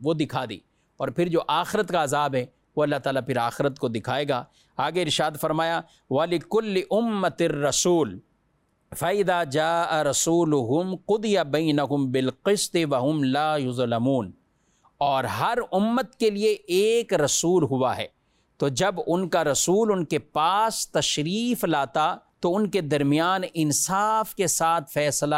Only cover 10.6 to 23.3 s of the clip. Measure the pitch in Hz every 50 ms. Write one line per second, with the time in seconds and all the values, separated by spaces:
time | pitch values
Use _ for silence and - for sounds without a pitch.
10.6 | 120 110 135 165 180 185 185 175 - - 202 220 208 220 202 185 160 143 135 151
11.6 | 165 156 147 147 143 127 147 143 139 131 127 131 131 127 - - - 196 208 202
12.6 | - - - 180 165 147 143 123 123 143 156 156 139 131 131 143 151 156 156 151
13.6 | 135 127 123 123 127 117 117 117 117 135 139 127 104 87 78 _ _ _ _ _
14.6 | _ _ _ _ _ _ _ _ 147 139 135 131 123 113 101 110 151 196 240 240
15.6 | 233 - - 190 208 220 233 262 262 262 - - 233 220 202 202 214 214 214 -
16.6 | - - 175 185 208 214 226 233 226 - 196 160 147 135 - - - 165 185 180
17.6 | 156 113 135 127 127 123 117 - 107 - _ _ _ _ _ _ _ _ _ -
18.6 | - 143 131 117 180 - 196 175 - - 165 180 190 165 185 175 160 147 135 -
19.6 | - - 180 208 226 214 202 185 165 - 160 143 - - - 151 151 170 190 208
20.6 | 220 226 208 - - - - 160 139 - - - 147 160 190 220 233 247 240 -
21.6 | - 180 160 143 139 - - 156 151 165 190 - - _ _ _ - 175 175 208
22.6 | 214 190 175 190 165 139 151 143 143 139 143 156 165 180